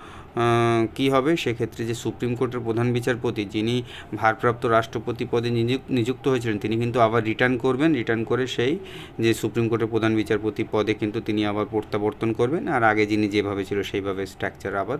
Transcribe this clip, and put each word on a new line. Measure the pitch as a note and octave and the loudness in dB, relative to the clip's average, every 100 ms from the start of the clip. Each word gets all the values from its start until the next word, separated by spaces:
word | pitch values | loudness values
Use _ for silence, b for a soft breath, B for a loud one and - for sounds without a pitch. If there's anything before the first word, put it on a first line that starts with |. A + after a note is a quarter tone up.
| B B B - | B B B -2
আহ, | A#2+ A#2 A#2 A#2 A2 - | 2 4 4 2 0 0
কি | C3+ | 2
হবে? | C3+ C3+ E3+ | 4 4 2
সেক্ষেত্রে | B2 A#2 A2+ - A#2 | 0 -2 -4 -4 -6
যে | |
সুপ্রিম | A#2 A#2 G#2 A#2+ A#2+ | -4 -6 -4 -2 0
কোর্টের | B2+ B2 | -2 -2
প্রধান | A2+ A2+ A#2+ | -2 0 2
বিচারপতি, | A#2+ B2+ A#2 A#2+ G#2+ G2 | 2 0 0 -2 -2 -4
যিনি | A2 A2 B2 A#2+ B B - | -2 0 -2 -4 B B 0
ভারপ্রাপ্ত | A2 G#2+ B2 A#2 B2 | 0 2 0 0 2
রাষ্ট্রপতি | A2+ A2+ A#2+ - A#2+ A#2+ | 2 2 -4 -6 -6 -2
পদে | A#2+ A#2 | 0 0
নিযুক-, | A#2 A#2 C3 - | 0 0 -2 0
নিযুক্ত | C3 A#2 B2+ C#3 | 0 0 0 0
হয়েছিলেন, | B2+ A2+ G#2 | 0 0 -2
তিনি | G#2+ A2+ | 0 0
কিন্তু | A#2 B2 | 0 4
আবার | A2+ A#2 | 4 4
রিটার্ন | A2 A2 B2+ B2+ | 0 2 2 2
করবেন। | C3 B2+ D#3+ | 0 2 2
রিটার্ন | C3+ A2 A2+ | 2 2 0
করে | A2+ A#2+ B2+ | 0 0 0
সেই | - A#2+ F#3+ B B B - | 0 0 0 B B B 0
যে | A2+ | 2
সুপ্রিম | A2 A2+ A#2 A2+ | 2 0 0 0
কোর্টের | A2+ A2+ | 0 0
প্রধান | A2+ A2 A2 | 2 2 2
বিচারপতি | G#2 G#2+ G#2+ G#2 G#2+ | 2 0 0 -2 -2
পদে | G#2+ G#2 | 0 0
কিন্তু | G#2 G#2+ A2 | 0 -2 -2
তিনি | G#2 G#2+ G#2 | -2 0 0
আবার | G2+ G#2 | -2 -2
প্রত্যাবর্তন | G#2+ G#2 G#2+ G#2 G#2+ A2+ | -2 -2 -2 -2 0 -2
করবেন। | A2 B2 E3+ F#3 | 0 0 0 -2
আর | C3+ | 2
আগে | A2+ G#2+ G#2 | 4 4 2
যিনি | G#2+ G#2 | 2 2
যেভাবে | G#2 G2+ G2 F#2+ | 2 0 -2 -2
ছিল, | G2+ | -4
সেইভাবে | F#2 G2+ G2 F#2+ F#2+ | -2 -4 -4 -4 -6
স্ট্রাকচার | - G2 - G2 G2 | -6 -8 -6 -6 -4
আবার | G2 | -4